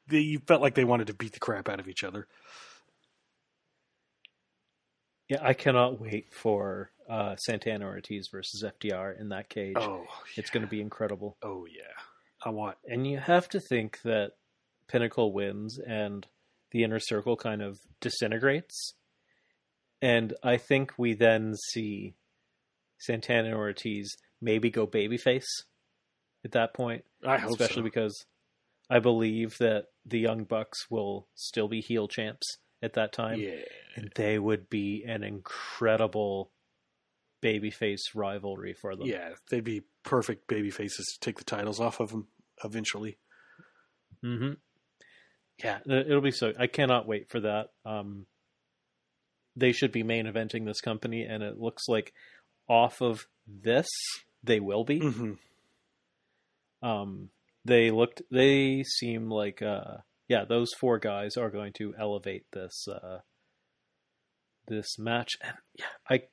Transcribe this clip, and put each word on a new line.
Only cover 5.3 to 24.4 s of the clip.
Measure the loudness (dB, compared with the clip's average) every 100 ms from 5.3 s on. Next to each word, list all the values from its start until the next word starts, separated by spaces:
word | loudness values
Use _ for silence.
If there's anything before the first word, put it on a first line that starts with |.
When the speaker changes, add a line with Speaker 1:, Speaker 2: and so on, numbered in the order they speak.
| 0
Speaker 2:
I | 2
cannot | 4 4 6 4 2
wait | -6 -6 -8
for, | -4 0 2 0 -6 -10 _ -8
uh, | -4 -4 -4
Santana | -4 -2 -2 -4 -6
Ortiz | -8 -8 -10 -8
versus | -10 -10 -8 -8
F | -6
T | -4
R | -4 -6
in | -8 -8
that | -8 -8
cage. | -8 -4 -2
Speaker 1:
Oh, | -2 -4 -10 -16 -12 -10
Speaker 2:
It's | -4
Speaker 1:
yeah. |
Speaker 2:
gonna | -4 -2
be | -4
incredible. | -8 -6 -6 -4 -10 -10
Speaker 1:
Oh, | -10 -10 -12
yeah. | -16 -18 -18 -18 _ _ _
I | -8
want | -6 -6 -8
Speaker 2:
And | -6 -2 -2
you | -2
have | 4 4 4
to | -4
think | 0 0 0 -4
that | 0 0 0 -6 _ _ _ _ -2
Pinnacle | 0 2 2 0
wins | 0 -4 -4 -10 -10
and | -6 -4 -4 -6 -12 _ _ _ _
the | 0
Inner | 0 0
Circle | -2 -2 0 0
kind | -2 -4
of | -6 -10 -18 _
disintegrates. | -6 -2 0 2 2 2 -2 -10 -10 -12 _ _ _ _ _ _ _ _ _ _
And | 4 4 2 -2
I | 2 2
think | 4 2 2 0
we | 0
then | 6 6 6 2 -4 -6
see | -4 -4 -6 -10 -14 _ _ _ _ _ _ _ _
Santana | -4 -2 2 2 2
Ortiz | -2 -4 -4 -6 -6 -8 -12 _ _